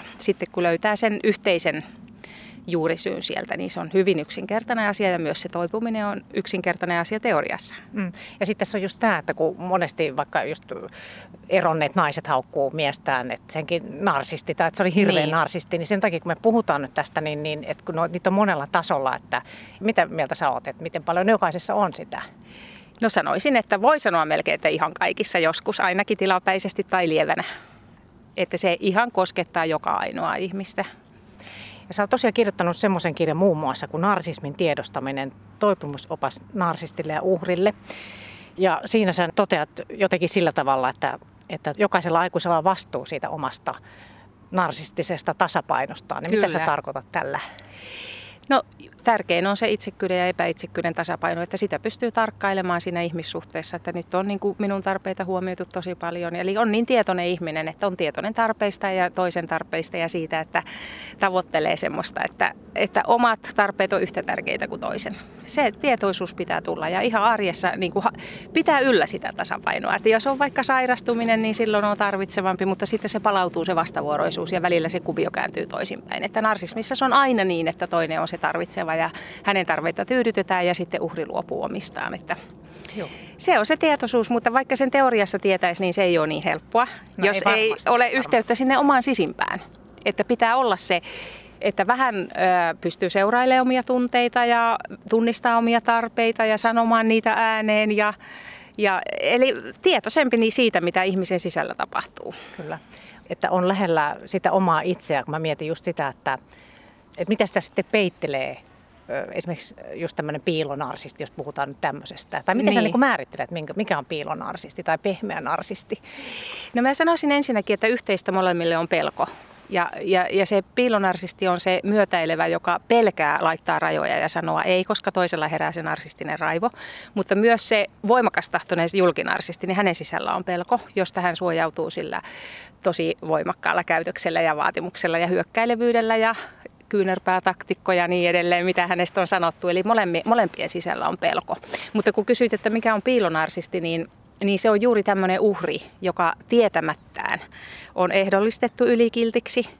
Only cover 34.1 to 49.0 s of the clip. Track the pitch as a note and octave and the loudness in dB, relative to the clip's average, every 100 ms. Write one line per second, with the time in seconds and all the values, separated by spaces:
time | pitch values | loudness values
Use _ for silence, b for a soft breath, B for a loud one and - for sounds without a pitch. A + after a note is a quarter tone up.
34.1 | F#3 E3 - C#3+ C#3+ E3 C#3+ - C#3 C3 | 0 -2 -8 -8 -2 -2 -2 -4 -6 -6
35.1 | C#3 C3+ - - - G#3 F#3+ D3 C#3 - | -6 -6 -10 -16 -2 0 0 -4 -10 -10
36.1 | D#3+ C3+ - - G3+ F3 D#3 D#3+ - D#3 | -6 -6 -6 -8 -2 -2 -2 -8 -8 -6
37.1 | D3+ F#3 F3 F3+ F3+ G#3 - B B B | -2 0 0 0 0 0 -2 B B B
38.1 | B B B B - F#3 - - A3+ F#3+ | B B B B 0 2 2 2 2 4
39.1 | E3+ E3 - G3 D#3+ D3+ - - G#3+ F#3+ | 2 0 2 2 2 -2 -8 -8 0 2
40.1 | F3+ E3+ G3 E3 D#3+ C#3 C3 B2+ - C3+ | 2 2 2 2 2 2 2 0 -2 -4
41.1 | - - - - F#3 D3+ D3 G3+ F#3 E3+ | -4 -12 -20 -14 -8 -6 0 2 2 4
42.1 | E3 F3+ E3+ F3+ E3 E3+ F#3 - B2+ - | 2 2 0 0 2 2 0 -2 -6 -6
43.1 | D3 D#3 D#3 C3 - - - B B B | -8 -6 -4 -6 -6 -8 -8 B B B
44.1 | B B - - F#3 E3 - D3+ - E3 | B B -20 -6 -2 -2 -4 -10 -6 -4
45.1 | D#3+ - - F3+ E3 - B2 C#3 - - | -4 -2 0 0 0 0 -2 -2 -8 -10
46.1 | - E3+ G#3+ G3 E3 D#3 C#3+ C3+ C3+ - | -8 -2 0 2 0 0 -2 -4 -10 -6
47.1 | E3+ C3+ C#3+ - B B B B B B | -6 -4 -6 -8 B B B B B B
48.1 | B B B - C4+ - - - - | B B B 0 0 0 -12 -20 -4